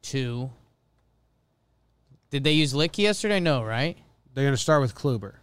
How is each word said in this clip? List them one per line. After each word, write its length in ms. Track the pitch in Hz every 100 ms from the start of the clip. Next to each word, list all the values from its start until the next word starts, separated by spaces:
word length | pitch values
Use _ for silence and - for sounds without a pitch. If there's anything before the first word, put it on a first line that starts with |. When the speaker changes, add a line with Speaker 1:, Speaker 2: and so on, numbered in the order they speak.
Speaker 1:
two. 480 | - 135 123 120 131 123 _ _ _ _ _ _ _ _ _ _ _ _ _ _ _ _ _
Did 140 | 143
they 100 | 139
use 200 | 156 151
Lick 240 | 139 165 -
yesterday? 420 | 202 202 220 202
No, 240 | 170 139
right? 340 | 110 113 147 - _ _ _
Speaker 2:
They're 120 | 131 139
gonna 120 | 131
start 240 | - 151
with 140 | 131 -
Kluber. 380 | 147 120 98 -